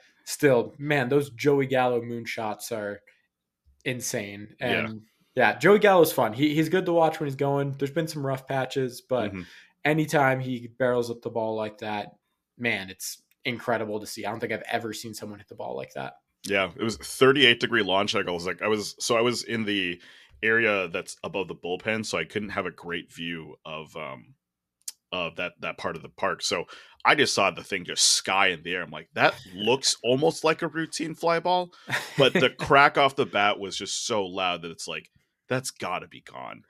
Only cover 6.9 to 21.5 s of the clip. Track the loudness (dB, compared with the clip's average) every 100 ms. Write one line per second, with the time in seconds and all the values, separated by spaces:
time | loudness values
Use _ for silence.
6.9 | 4 4 2 -6 -2 0 0 0 -2 -4
7.9 | -2 -4 -4 -4 -4 -4 -4 -2 -2 -2
8.9 | -6 -4 -2 -2 -6 -12 -18 -20 _ 0
9.9 | 2 2 4 4 2 -2 -6 -8 0 2
10.9 | 2 0 -4 -6 -4 -2 -4 -6 -8 -6
11.9 | -6 -8 _ _ _ _ -4 -2 -2 -6
12.9 | -12 -12 -12 _ _ -8 -6 -2 -2 -2
13.9 | -6 -8 -10 -8 -6 -6 -6 -4 -4 -4
14.9 | -10 -12 -12 -14 -16 -18 -14 -10 -10 -10
15.9 | -10 -12 -14 _ _ -4 -2 -2 -2 -4
16.9 | -4 -8 4 6 8 6 6 2 0 2
17.9 | 2 2 -2 -2 -4 -4 -2 0 0 -4
18.9 | -6 0 2 2 0 -4 -4 -2 0 -2
19.9 | -6 -14 -20 -20 -2 2 4 4 2 -2
20.9 | -6 -8 -10 -8 -6 -6